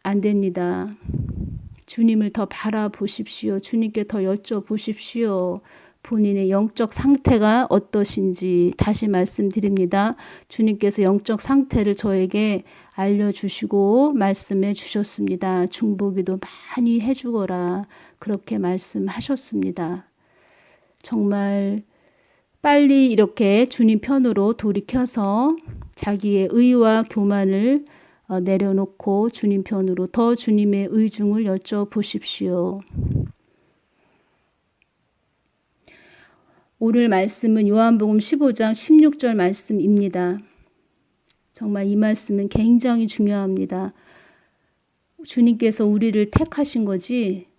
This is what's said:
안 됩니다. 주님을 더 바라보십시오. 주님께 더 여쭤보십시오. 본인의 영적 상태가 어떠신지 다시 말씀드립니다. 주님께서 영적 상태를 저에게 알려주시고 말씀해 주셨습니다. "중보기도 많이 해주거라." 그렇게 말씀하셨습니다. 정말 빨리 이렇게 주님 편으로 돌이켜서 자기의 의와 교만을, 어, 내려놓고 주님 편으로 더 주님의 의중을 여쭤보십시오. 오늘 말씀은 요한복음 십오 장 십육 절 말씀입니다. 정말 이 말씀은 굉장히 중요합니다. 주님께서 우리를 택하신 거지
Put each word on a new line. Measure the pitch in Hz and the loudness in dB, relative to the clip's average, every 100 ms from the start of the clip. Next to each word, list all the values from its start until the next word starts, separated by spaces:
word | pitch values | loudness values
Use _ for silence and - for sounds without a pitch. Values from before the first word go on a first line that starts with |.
안 | 190 202 | -2 0
됩니다. | 208 208 196 180 175 180 202 208 - - - - - - - - | 0 0 0 -2 -4 -4 -8 -12 -10 -8 -8 -8 -10 -12 -16 -20
주님을 | - - 226 220 208 | -14 0 2 2 -2
더 | 220 196 | -4 -6
바라보십시오. | - 214 214 208 - 196 - 214 - 214 196 | -6 -6 -4 -4 -6 -8 -8 -12 -8 -6 -6
주님께 | - 226 220 214 208 | -4 -2 -2 -4 -4
더 | 214 | -4
여쭤보십시오. | 190 202 - 214 196 214 - 208 - 233 226 190 180 190 _ - - _ | -2 -4 -4 -8 -4 -6 -6 -10 -10 -4 -2 -2 -4 -6 _ -20 -20 _
본인의 | - 220 208 196 190 | -6 0 0 2 0
영적 | 196 214 - 220 | 0 0 -2 -6
상태가 | - 269 277 - 233 214 233 262 | 0 2 4 4 4 4 2 2
어떠신지 | 196 196 208 202 - 190 180 185 175 175 | 0 0 -2 -2 -2 -2 -2 0 2 2
다시 | - - 214 214 | 0 -2 -2 0
말씀드립니다. | 185 180 - 202 208 202 196 180 196 208 247 - - _ | 0 0 -2 -2 0 0 0 0 0 -2 -4 -16 -20 _
주님께서 | - 220 208 202 208 | 0 0 2 -2 2
영적 | 190 202 202 214 | 2 2 -2 -6
상태를 | - 277 269 240 202 | 0 0 2 0 0
저에게 | 202 208 190 185 208 214 196 - - _ | -2 -2 0 0 0 0 -2 -6 -20 _
알려주시고 | - 196 202 208 190 196 - 208 202 196 233 294 | -4 0 2 0 -2 -8 -6 -2 0 4 4 2
말씀해 | 277 202 196 - 196 202 | 2 0 -2 -4 -2 -2
주셨습니다. | 196 - 208 202 - 196 185 190 185 180 | -4 -6 -6 -6 -6 -4 -4 -2 -2 -4
"중보기도 | - 220 196 202 190 180 190 - - - | -2 -2 -2 -2 -2 -4 -6 -8 -18 -10
많이 | - 233 233 | -2 0 0
해주거라." | 220 262 240 226 185 180 180 180 202 - - _ | 0 -4 -4 -4 -4 -4 -4 -4 -8 -18 -20 _
그렇게 | 208 202 - 214 | -6 -6 -4 -4
말씀하셨습니다. | 180 185 - 208 190 226 233 262 - 208 185 180 165 185 _ _ _ _ _ _ _ _ _ _ | -2 -4 -6 -6 -6 -6 -6 -6 -4 -4 -4 -4 -6 -8 _ _ _ _ _ _ _ _ _ _
정말 | - 226 202 202 202 202 196 208 - _ _ _ _ _ _ _ | -6 -2 0 0 -2 -2 -2 -4 -10 _ _ _ _ _ _ _
빨리 | 294 294 285 277 262 | 2 6 6 6 6
이렇게 | 214 202 - 202 202 254 | 4 2 2 2 4 2
주님 | - 220 214 | 2 2 2
편으로 | 247 269 247 202 202 | 2 2 2 2 0
돌이켜서 | 226 214 202 202 254 247 233 196 208 277 320 - - - | 0 -2 -2 -2 -2 -2 -2 0 2 0 0 -6 -18 -18
자기의 | - - 202 208 202 190 | -8 -4 -2 0 2 2
의와 | 233 247 247 220 220 | 4 6 6 4 4
교만을, | 220 220 202 202 196 190 226 285 285 - _ _ - | 0 0 0 2 2 2 2 0 -2 -20 _ _ -6
어, | 185 | -4
내려놓고 | 180 190 202 196 190 _ - 196 226 | 0 0 2 0 -2 _ -2 0 0
주님 | - 208 196 | 0 0 0
편으로 | 190 202 190 180 185 | -2 -2 -2 -2 -4
더 | - 233 | 0 0
주님의 | 240 233 208 208 202 196 | 0 0 2 2 0 0
의중을 | 220 220 208 202 214 | 0 0 0 -2 0
여쭤보십시오. | 214 190 - 208 202 220 208 208 - - 190 180 180 196 190 - - - - - _ _ _ _ _ _ _ _ _ _ _ _ _ _ _ _ _ _ _ _ _ _ _ _ _ _ _ _ _ _ _ _ _ _ | 0 -2 -4 -6 -4 -4 -4 -8 -8 -6 -4 -2 -4 -6 -10 -8 -4 -4 -6 -12 _ _ _ _ _ _ _ _ _ _ _ _ _ _ _ _ _ _ _ _ _ _ _ _ _ _ _ _ _ _ _ _ _ _
오늘 | 226 240 233 | 0 2 2
말씀은 | 190 196 - 226 220 202 | 2 0 -2 0 2 4
요한복음 | 214 226 226 214 214 | 4 4 4 4 0
십오 | 208 294 285 | 0 0 0
장 | 226 220 | 2 -2
십육 | 226 - 311 302 294 | -2 4 6 6 4
절 | 247 | -2
말씀입니다. | 214 180 202 - 208 185 208 196 180 180 202 - _ _ _ _ _ _ _ _ _ _ | 2 0 -2 -4 -2 2 2 2 -2 -2 -4 -10 _ _ _ _ _ _ _ _ _ _
정말 | _ 214 202 196 | _ -4 -2 0
이 | |
말씀은 | 208 214 220 - 202 202 | 2 2 0 -2 -2 -2
굉장히 | - 220 240 247 233 | 0 4 4 4 0
중요합니다. | 220 - 208 202 196 185 185 185 190 _ _ - _ _ _ _ _ _ _ _ _ - | -2 0 0 0 -2 -4 -4 -6 -8 _ _ -20 _ _ _ _ _ _ _ _ _ -20
주님께서 | 302 254 233 233 226 214 | -8 2 2 4 0 2
우리를 | 208 208 226 208 208 | 0 2 0 0 0
택하신 | - 320 - 285 240 | 0 -2 -2 -4 -2
거지 | 202 190 - 247 202 185 - | -2 -4 -4 -4 -2 -6 -10